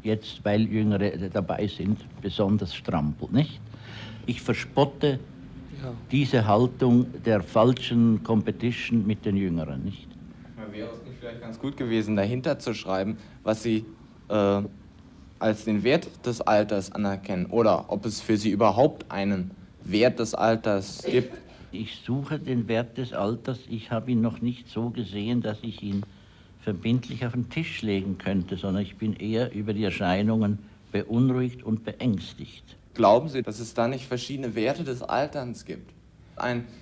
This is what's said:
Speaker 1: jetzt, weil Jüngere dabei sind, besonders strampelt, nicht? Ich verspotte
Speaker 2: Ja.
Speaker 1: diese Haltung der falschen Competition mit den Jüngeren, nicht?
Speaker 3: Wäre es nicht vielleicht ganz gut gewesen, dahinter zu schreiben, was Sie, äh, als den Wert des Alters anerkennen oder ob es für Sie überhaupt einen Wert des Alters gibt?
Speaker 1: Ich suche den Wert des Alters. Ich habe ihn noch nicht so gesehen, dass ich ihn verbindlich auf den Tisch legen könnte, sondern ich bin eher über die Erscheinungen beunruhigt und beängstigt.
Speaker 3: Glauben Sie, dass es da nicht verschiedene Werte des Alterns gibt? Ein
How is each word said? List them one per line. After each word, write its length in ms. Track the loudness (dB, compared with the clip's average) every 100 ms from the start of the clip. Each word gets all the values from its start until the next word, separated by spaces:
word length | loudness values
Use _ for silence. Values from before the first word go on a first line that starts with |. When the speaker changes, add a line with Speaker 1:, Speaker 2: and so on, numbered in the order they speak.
Speaker 1:
jetzt, 420 | 0 -2 -4 -6 0
weil 220 | 2 2
Jüngere 640 | 2 2 2 2 0 -2
dabei 360 | -2 -2 -2 -2
sind, 340 | -2 -2 -2 -6 -10
besonders 540 | -4 0 2 2 0 -8
strampelt, 580 | -2 0 0 -4 0
nicht? 260 | 2 0 -4 -16 -16 -16 -14 -14 -10 -6
Ich 160 | -4
verspotte 760 | -2 -2 0 2 2 2 0 0 -6 -16 -16 -16 -14 -12
Speaker 2:
Ja. 120 | -10 -12 0
Speaker 1:
diese 340 | 2 4 4 6
Haltung 640 | 6 6 4 6 6 6 0 2
der 160 | 2
falschen 800 | 4 6 6 4 2 4 6 4
Competition 840 | 2 2 2 0 -2 -2 0 2 2
mit 180 | 0 0
den 120 | 0
Jüngeren, 480 | 0 0 -2 -4 -6
nicht? 220 | -8 -14 -18 -18 -18 -18 -14 -12
Speaker 3:
Wäre 180 | -10 -10
es 120 | -12
nicht 160 | -14 -14
vielleicht 220 | -12 -12
ganz 160 | -12 -6
gut 200 | -6 -2
gewesen, 380 | 0 2 2 2
dahinter 440 | 2 0 0 -2
zu 160 | -2 -4
schreiben, 420 | -2 -2 -2 -4 -10 -6
was 200 | -2 0
Sie, 220 | 0 0 -2 -14 -20 -16 -2
äh, 340 | 2 4 4 0 -8 -20 -20 -20 -20 -20 -2
als 260 | -2 0 0
den 180 | 2
Wert 240 | 4 2 0 -8 -6
des 160 | -2
Alters 500 | 4 4 4 0 -4
anerkennen 560 | -2 -2 -2 -4 -4 0
oder 380 | 4 4 4 2
ob 140 | -4 -4
es 160 | -4
für 160 | 0 2
Sie 140 | 2
überhaupt 580 | 4 4 6 4 2 -8
einen 400 | -4 -2 -2 -4 -10 -20 -14
Wert 360 | -2 4 4 2
des 160 | -2 0
Alters 680 | 2 2 2 0 -2 -8 0
gibt? 240 | 2 0 -6 -18 -20 -12
Speaker 1:
Ich 300 | -10 -10 -8 -4
suche 320 | -4 -2 -6
den 300 | -2 -2 0
Wert 300 | 0 -2 -6
des 140 | -6
Alters. 460 | -2 -2 -2 -4 -8 -8
Ich 220 | -10 -4
habe 220 | -4 0
ihn 100 | 2
noch 200 | 2 0
nicht 280 | -4 -4 -8
so 200 | -6 -4
gesehen, 500 | -4 -6 -4 -2 0
dass 160 | -2 -4
ich 180 | -8 -8
ihn 220 | -4 -4 -6 -12 -20 -20 -20 -10
verbindlich 640 | -6 -2 0 0 0 -6 -4
auf 60 |
den 180 | -4 -4
Tisch 320 | -4 -6 -4
legen 360 | 0 0 0 -4
könnte, 400 | -2 0 -2 -4
sondern 260 | -2 -2
ich 140 | -2 -4
bin 160 | -4
eher 420 | -2 -2 -2 -2 -2
über 180 | -4
die 100 | -2
Erscheinungen 760 | -2 0 2 2 4 4 2 0 -6 -20 -6
beunruhigt 720 | -4 0 2 4 4 0 -4
und 220 | -4 -4 -4
beängstigt. 800 | -4 0 0 -4 -12 -16 -18 -20 -20 -8 6
Speaker 3:
Glauben 340 | 8 8 4
Sie, 120 | -4
dass 160 | -4 -6
es 140 | -6
da 140 | -2 0
nicht 180 | -2 -6
verschiedene 500 | -6 -6 -6 -4 -2
Werte 280 | 0 0
des 180 | -4 -6
Alterns 640 | -4 -2 -2 -4 -8 -10
gibt? 260 | -12 -14 -16 -20 -20 -20 -18 -6
Ein 300 | -4 -4 -6 -14